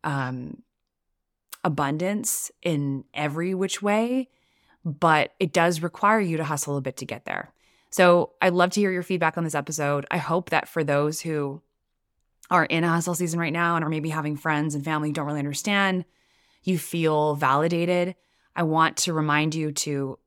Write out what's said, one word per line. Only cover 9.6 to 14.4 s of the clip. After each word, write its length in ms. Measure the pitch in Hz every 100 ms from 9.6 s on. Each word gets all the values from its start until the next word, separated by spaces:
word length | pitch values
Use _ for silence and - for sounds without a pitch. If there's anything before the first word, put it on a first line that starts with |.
| 139 156 143 143 139
I 60 | 175
hope 320 | 143 165 175
that 180 | 165 -
for 160 | -
those 380 | 147 143 147 156
who 400 | 165 151 143 143 _ _ _ _ _ _ _ _ -
are 140 | 180 160
in 180 | 165
a 60 | 170
hustle 260 | 165 170 170
season 240 | 175 170
right 120 | 170
now 240 | 165 170 170
and 80 |
are 60 | 156
maybe 200 | 156 156
having 260 | 156 151
friends 400 | 147